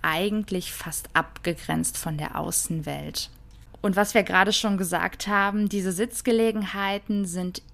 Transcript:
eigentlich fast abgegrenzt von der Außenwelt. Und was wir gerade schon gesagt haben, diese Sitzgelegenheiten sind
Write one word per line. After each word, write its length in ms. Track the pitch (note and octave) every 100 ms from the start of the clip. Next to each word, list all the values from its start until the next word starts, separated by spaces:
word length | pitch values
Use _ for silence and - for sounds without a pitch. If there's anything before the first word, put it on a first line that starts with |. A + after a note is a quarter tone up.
eigentlich 720 | D#3+ D#3+ G3+ G#3+ G#3 F#3 -
fast 360 | - E3 - -
abgegrenzt 840 | D#3+ - - F3 D#3+ - D#3+ E3 -
von 220 | E3 D3+
der 220 | D3+ -
Außenwelt. 880 | E3+ - - D#3+ D3 C#3+ D3+ - - - - - - -
Und 140 | G3+ F#3
was 200 | G#3 A3
wir 80 |
gerade 280 | F#3 F#3 G3
schon 280 | - G#3+ G3
gesagt 480 | F3+ E3+ F3 - G3+
haben, 420 | G3+ G3+ G#3 G#3
diese 220 | G3 F#3
Sitzgelegenheiten 1300 | F3 A#3 - B3+ A3+ A3+ G#3+ F#3+ G3 G3 G3+ - G#3 F#3
sind 360 | F3+ F3+ - -